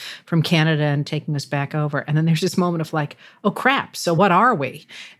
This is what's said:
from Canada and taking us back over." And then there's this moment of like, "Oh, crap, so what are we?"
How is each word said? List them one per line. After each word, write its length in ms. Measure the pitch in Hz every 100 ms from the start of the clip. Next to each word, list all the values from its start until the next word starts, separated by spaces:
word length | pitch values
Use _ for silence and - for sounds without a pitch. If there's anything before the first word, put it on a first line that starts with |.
| - - -
from 180 | 170
Canada 400 | 151 165 156 151
and 240 | 147 143 139
taking 280 | 151 151 143
us 100 | -
back 280 | 143 139
over." 260 | 156 151 143
And 180 | - 151
then 80 | 165
there's 160 | 160
this 160 | 180 190
moment 240 | 175 170
of 100 | 160
like, 240 | 156 147 - - _
"Oh, 80 | 208
crap, 440 | 196 262 269 - -
so 180 | -
what 180 | 170 202
are 220 | 185 240
we?" 320 | 190 135 - - - -